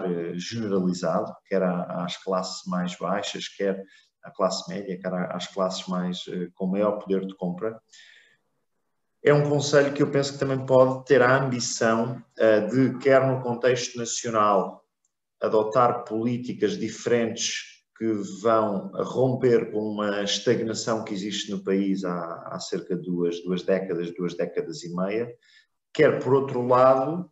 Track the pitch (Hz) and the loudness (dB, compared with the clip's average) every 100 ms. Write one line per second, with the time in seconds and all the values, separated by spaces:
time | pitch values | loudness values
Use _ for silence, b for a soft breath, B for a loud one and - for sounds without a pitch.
0 | 92 87 85 87 90 117 110 98 92 87 | -2 -4 -4 -8 -8 -6 -2 0 0 -2
1 | 87 90 110 - _ 98 92 90 87 90 | -2 -2 -4 -10 _ -2 0 -2 -4 -6
2 | 87 - - 92 92 - - 90 90 - | -8 -8 -4 -4 -4 -8 -6 -4 -4 -6
3 | 87 98 101 95 92 - 98 95 98 B | -4 -4 -4 -8 -12 -4 -2 -2 -8 B
4 | B _ 87 - 95 - - 98 101 90 | B _ -20 -2 -2 -2 -6 -8 -8 -6
5 | 92 90 90 90 - - 92 92 - 90 | -4 -4 -4 -6 -8 -2 -2 -2 -6 -4
6 | 90 90 - 90 87 - 95 98 104 104 | -4 -6 -8 -8 -8 -6 -4 0 0 0
7 | 95 95 95 95 90 87 110 113 _ B | -2 -2 -2 -6 -6 -6 -8 -8 _ B
8 | B B B B _ _ _ _ _ _ | B B B B _ _ _ _ _ _
9 | _ _ 143 147 147 147 131 147 143 - | _ _ 4 4 4 0 4 4 4 2
10 | 165 139 139 - 135 131 127 131 131 127 | 0 2 -2 -2 -2 -2 4 6 6 4
11 | - 135 123 135 139 123 - - - 113 | 4 6 8 6 2 -2 -4 0 2 2
12 | 123 127 - - 110 107 101 123 131 - | 0 -4 -12 2 4 6 4 2 2 2
13 | 139 135 131 127 127 117 131 123 - 120 | 4 4 4 0 -2 0 2 2 -2 -6
14 | 117 - 120 113 104 101 92 - _ _ | -6 -6 -2 2 4 4 2 -6 _ _
15 | _ _ _ _ 92 110 107 131 120 - | _ _ _ _ 0 2 2 4 4 2
16 | - 110 117 120 - 95 104 92 110 - | -4 -4 -2 -2 -6 -2 0 0 -6 -6
17 | - 120 113 110 - - - - _ _ | 0 0 0 -2 -6 -6 -10 -20 _ _
18 | 113 107 98 95 107 113 107 98 - - | -2 -2 -4 -2 2 2 2 -2 -6 -6
19 | 95 117 131 127 127 117 92 104 107 104 | -4 0 0 2 4 4 2 -4 -4 -2
20 | 104 101 101 - - 113 113 107 - 113 | -2 -2 -2 -2 0 0 0 -4 -4 -4
21 | 107 104 104 98 - 98 95 98 98 95 | -4 -6 -6 -6 -6 -6 -2 0 0 -2
22 | 90 90 82 85 - 92 - 95 - 90 | -4 -6 -6 -10 -10 -12 -6 -6 -4 -6
23 | 87 87 85 85 90 92 - 95 95 85 | -4 -2 -2 -2 -4 -4 0 0 0 -4
24 | 87 87 87 - 87 - - 78 87 87 | -6 -6 -6 -4 -4 -4 -6 -10 -10 -6
25 | 95 107 120 120 b b b _ _ - | -4 -4 -6 -10 b b b _ _ 2
26 | 143 110 131 135 131 123 123 123 131 131 | 4 4 2 2 2 -2 2 6 8 6
27 | 139 170 180 | 2 -4 -8